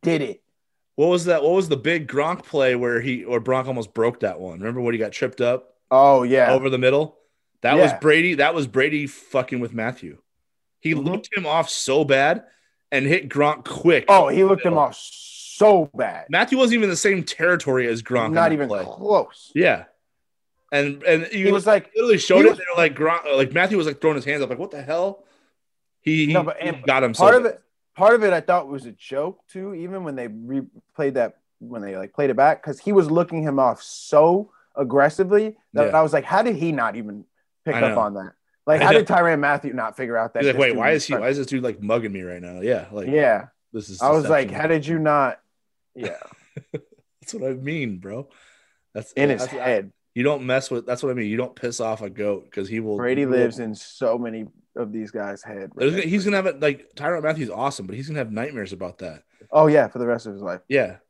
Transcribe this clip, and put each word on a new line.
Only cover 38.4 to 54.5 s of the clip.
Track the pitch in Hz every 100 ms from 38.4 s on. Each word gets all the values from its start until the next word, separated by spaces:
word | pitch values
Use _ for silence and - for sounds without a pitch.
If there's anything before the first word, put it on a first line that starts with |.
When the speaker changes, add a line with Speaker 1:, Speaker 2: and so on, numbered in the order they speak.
| _ _ -
Speaker 1:
Like, | 156
Speaker 2:
I | 160
Speaker 1:
how |
Speaker 2:
know. | 151
Speaker 1:
did | -
Tyrann | 180 170 156
Mathieu | 143 143 143
not | 123 113 117
figure | 123 117
out | 113
that | 117
Speaker 2:
He's | 139
like, | 131
Speaker 1:
this |
Speaker 2:
"Wait, | 131
Speaker 1:
dude | 107
Speaker 2:
why | 127
Speaker 1:
was | 156
Speaker 2:
is | 147
he, |
Speaker 1:
trying-" | 127
Speaker 2:
why | 120
is | 143
this | 131
dude, | 135
like, | 123 98
mugging | 104 117 110
me | 98
right | 90 90
now?" | 87 90
Yeah, | 107 110 85
like, | 104 98
Speaker 1:
Yeah. | 151 135 104 - _ _
Speaker 2:
this | 113 101
is | 92
Speaker 1:
I | 131
was | 156 143
like, | 151 110
Speaker 2:
deception. | 90
Speaker 1:
"How | 160
did | 160 143
you | 165
not?" | 156 147 131 - _ _ _ _ _
Yeah. | - 104 85 - _ _ - -
Speaker 2:
<laughs> |
That's | 156 _ _ _ _ -
what | 226 131
I |
mean, | 127 139 160 123 92
bro. | 95 113 - _ _ _ _ _ _
That's | 107 -
Speaker 1:
In | - 143
his | 120
Speaker 2:
that's, | 127
Speaker 1:
head. | 135 127 107 98 _ _
Speaker 2:
you | 120
don't | 135 147
mess | 127 131 131
with, | 120 123
that's | 123
what | 139
I |
mean. | 123 104
You | 113
don't | 123
piss | - 120 117
off | 113 110
a | 101
at | 95 104 98 -
'cause | - 98
he | 113
will, | 110 104
Speaker 1:
Brady | 123 135
Speaker 2:
he | 135
will | 123
Speaker 1:
lives | 123 117
in | 113 104
so | - - 123 120
many | 120 110 104